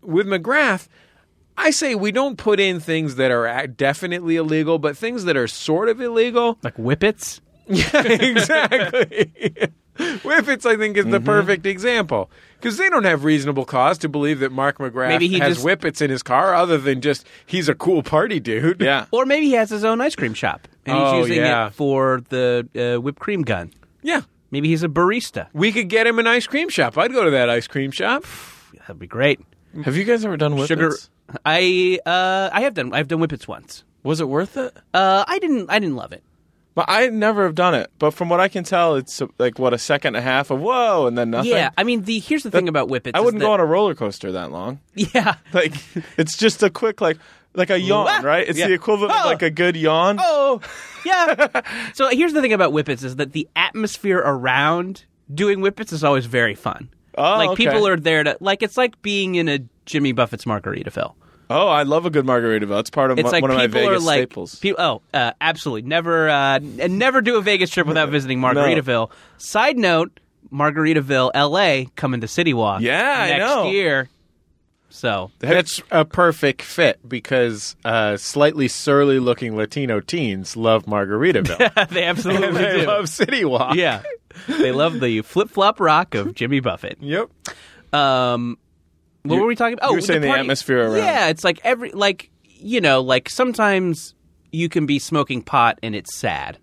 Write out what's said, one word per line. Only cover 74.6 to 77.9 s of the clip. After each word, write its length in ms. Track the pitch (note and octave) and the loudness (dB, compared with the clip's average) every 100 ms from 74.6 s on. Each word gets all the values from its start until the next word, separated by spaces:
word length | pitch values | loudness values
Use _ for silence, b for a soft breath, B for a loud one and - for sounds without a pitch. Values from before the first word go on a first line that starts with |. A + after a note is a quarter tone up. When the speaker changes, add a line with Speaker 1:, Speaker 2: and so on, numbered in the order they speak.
| _ _ _ | _ _ _
Speaker 2:
So 380 | - B2 G2+ F#2 _ | -8 -4 -4 -6 _
Speaker 3:
Have 80 | - F3+ | 0 0
Speaker 1:
That's 260 | E3 - - | 0 -6 0
a 140 | E3 | 2
perfect 580 | D#3 - F3 D#3 C#3+ B2+ | 2 4 2 4 0 -2
fit 460 | - - D#3 - A#2 | -8 0 2 2 -8
because, 720 | B2 - C3 A#2+ G#2+ - - | -12 -2 0 0 -2 -12 -10
uh, 320 | A2+ | -2